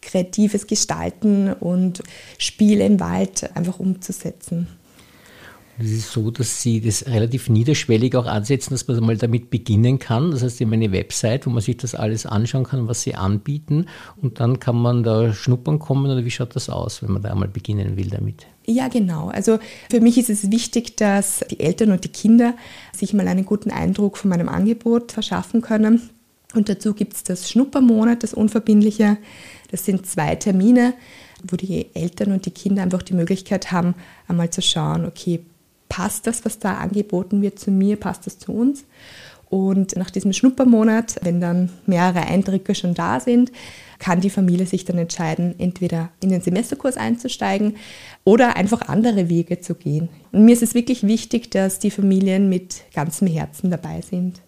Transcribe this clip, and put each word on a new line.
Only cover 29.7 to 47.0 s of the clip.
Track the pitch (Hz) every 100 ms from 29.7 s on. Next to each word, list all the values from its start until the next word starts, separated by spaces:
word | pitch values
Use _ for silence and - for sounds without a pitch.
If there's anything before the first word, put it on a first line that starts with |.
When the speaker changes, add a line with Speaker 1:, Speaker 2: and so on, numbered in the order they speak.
Speaker 1:
Das | -
sind | - 190 -
zwei | - 151 -
Termine, | - 190 196 247 247 247 - - - -
wo | 180 180
die | 190 165 156
Eltern | - 170 - 202
und | 190 180
die |
Kinder | - - 196
einfach | 185 180
die | -
Möglichkeit | 185 170 190 - 190 -
haben, | 180 175 175 - - _
einmal | 175 170
zu | -
schauen, | - - 151 160
okay, | 165 - - 170 170 _ _ _ _
passt | - 185 - -
das, | 233
was | - -
da | 202
angeboten | 185 - 196 202 180 185 202
wird, | 202 196
zu | -
mir, | 190 196 208
passt | 190 180 -
das | -
zu | -
uns? | 208 247 285 - _ - - - - _
Und | 190 190 190 190 -
nach | 185
diesem | - 196
Schnuppermonat, | 185 262 254 254 233 220 220 226 -
wenn | 175 175
dann | 175 175 180 - -
mehrere | 175 180 180 -
Eindrücke | 180 190 190 190
schon | 202 175
da | 175 170 247
sind, | 254 240 247 - - - - -
kann | - 180
die | 196
Familie | 202 190 175 185
sich | 190
dann | - 175
entscheiden, | 170 - 165 160 175 170
entweder | 180 175 175 165 165 _
in | 190
den | 180
Semesterkurs | 175 180 240 277 277
einzusteigen | -